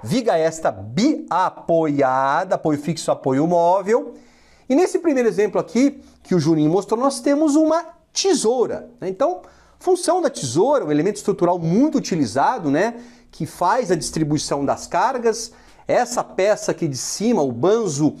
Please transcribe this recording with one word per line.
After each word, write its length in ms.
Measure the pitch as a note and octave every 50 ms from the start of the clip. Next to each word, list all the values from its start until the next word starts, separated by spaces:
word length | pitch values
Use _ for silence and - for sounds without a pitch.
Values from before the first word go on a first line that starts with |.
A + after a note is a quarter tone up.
| -
viga 340 | A2 E3 B3+ A#3 A3+ F#3+ E3
esta 320 | D#3+ D#3+ D#3+ - - D#3+
biapoiada, 1900 | A#2+ G2 G2 G#2+ A#2+ D#3+ A3+ D#4+ D4+ - - - - F3 F#3 E3 - - - - E3+ E3 D#3+ D#3 C#3+ C#3 C#3 C3 B2+ C3 C3+ C3+ C#3+ E3 F#3+ F#3 -
apoio 220 | - - D#3+ D3+ C#3+
fixo, 320 | - E3+ D#3+ - - -
apoio 380 | C#3+ - - C#3 C3 C3+ D3+ E3+
móvel. 640 | F3 E3+ E3+ E3+ F3+ G3+ F#3 G3 A3+ C4 C#4+ - - - - - _ _ _ _ _ _ _ -
E 80 | B3+
nesse 240 | D4 F#4 F4+ - F#4
primeiro 300 | E4+ E4+ C#4 B3+ A#3+ A3
exemplo 320 | F3+ F3+ G#3+ G3+ - F#3
aqui, 400 | - - - A3+ C4+ C#4 C#4+ - - - - _
que 140 | - - F#3
o 40 | F3
Juninho 280 | C#3 D#3+ E3 D#3 D3+ D3+
mostrou, 300 | E3 G3+ F#3+ - A3 A3+
nós 220 | C4 C#4 C4+ -
temos 340 | - D4 C#4+ C#4+ D#4+ D#4 C4+
uma 300 | D#4+ D#4 D#4 D#4+ E4+ E4+ - - _ _ _
tesoura, 800 | - - - G4 F4 B3 - A3 B3 B3+ A3 - G#2 - - - - _
né? 80 | D#3 F#3
Então, 360 | F#3+ - C4 E4 F4+ - - - - - _ _ _ _
função 420 | - F4 F#4 F4+ - D4+ E4+ F#4
da 80 | E4+ C4+
tesoura, 540 | - - - B2 A#2 D#3 G#3 C4+ D4 B3+ F#3
um 80 | D3+
elemento 240 | D3+ D3 D#3+ G3+ G3+
estrutural 420 | - - - F#3+ F#3+ F3 E3+ F3+ F3+
muito 400 | E3 D#3+ E3+ A3 C#4+ D#4 - B3
utilizado, 720 | - - G3+ E3 C#3 G#2+ G2 C3 D3+ G3+ B3+ A#3 E3+ C#3+
né, 260 | C3+ D#3 G3+ A#3 A#3 A#3+ - - - - _ _
que 140 | - - D#3+
faz 440 | - - - F3+ F3+ F3+ F3 E3 E3+
a 60 | F#3
distribuição 680 | E3 D3+ - - D#3+ D#3+ D3 D3+ C#3+ - - D#3 C#3+ C#3+
das 200 | C3 A#2 - -
cargas. 680 | - - E3+ G3+ A#3+ B3+ B3 A3+ A3+ G#3+ A#3 - - - - - - - - - -
Essa 340 | C#3+ G#3+ B3 A#3+ - -
peça 500 | D#3+ - - - F#3 G#3+ G#3 - - -
aqui 140 | D#3 - E3+
de 120 | D3+ C3+ B2
cima, 440 | - - - - G3 A#3+ A#3 F3+
o 100 | C#3+ C3+ A#2+
banzo 640 | A#2 C#3 F#3 A3 A#3 A3+ F3+ C#3 C3+ D#3 C#3 - -